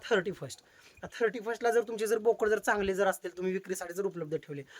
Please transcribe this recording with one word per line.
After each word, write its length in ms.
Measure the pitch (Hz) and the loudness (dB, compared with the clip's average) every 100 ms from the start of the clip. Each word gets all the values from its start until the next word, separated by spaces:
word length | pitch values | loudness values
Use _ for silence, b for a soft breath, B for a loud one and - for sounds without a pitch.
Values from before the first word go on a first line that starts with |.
| - | 2
थर्टी 220 | 214 175 | 2 2
फर्स्ट, 280 | 175 135 - _ B B B | -4 -10 -12 _ B B B
थर्टी 360 | 170 - 226 233 | -12 0 0 0
फर्स्टला 320 | 214 226 233 | -4 0 2
जर 100 | 233 | 2
तुमचे 260 | 226 226 214 | 2 -2 0
जर 100 | 226 | 2
बोकड 320 | 214 220 220 | 4 4 4
जर 100 | 214 | 2
चांगले 340 | - 208 196 | 2 0 2
जर 140 | 190 196 | 2 2
असतील, 300 | 185 180 175 | 2 -4 -4
तुम्ही 160 | 185 | -2
विक्रीसाठी 400 | 185 190 185 175 | -2 -4 -8 -8
जर 100 | 170 | -4
उपलब्ध 320 | 196 170 156 156 | -4 -4 -4 -6
ठेवले 260 | - 143 139 B | -6 -12 -12 B